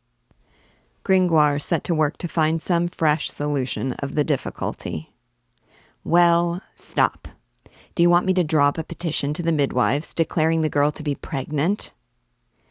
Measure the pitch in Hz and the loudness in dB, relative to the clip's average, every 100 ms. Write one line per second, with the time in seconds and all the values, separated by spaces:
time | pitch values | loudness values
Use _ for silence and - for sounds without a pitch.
0 | _ _ _ _ _ _ _ _ _ _ | _ _ _ _ _ _ _ _ _ _
1 | - 190 185 160 147 143 - 160 - 160 | 2 2 4 4 4 2 0 -2 0 0
2 | 151 - 170 - 156 160 - 170 175 - | 0 -2 -4 0 0 0 0 0 0 0
3 | 160 151 - - 147 143 123 - 131 117 | 0 0 -2 -4 -2 -2 -2 -4 -4 -4
4 | 139 143 143 143 - - 98 - - 92 | -2 -2 0 0 -2 -6 -6 -4 -6 -6
5 | 156 _ _ _ _ _ _ _ _ _ | -8 _ _ _ _ _ _ _ _ _
6 | - 170 175 170 170 175 - - - - | 0 2 4 4 2 -4 -8 -6 -4 0
7 | 131 - - - _ _ - - - - | 0 0 -14 -18 _ _ -20 -20 -8 0
8 | 175 175 180 185 160 151 143 143 160 - | 4 4 2 0 0 2 2 0 -6 -6
9 | 170 - 139 151 165 156 139 127 107 135 | -6 -4 -4 -2 0 0 0 0 0 0
10 | - - 165 - 160 165 156 147 147 - | -2 -2 -2 0 0 2 0 2 0 0
11 | 147 139 - 143 131 147 160 208 - - | -4 -6 -4 -6 -4 -2 0 -2 -6 -16
12 | _ _ _ _ _ _ _ | _ _ _ _ _ _ _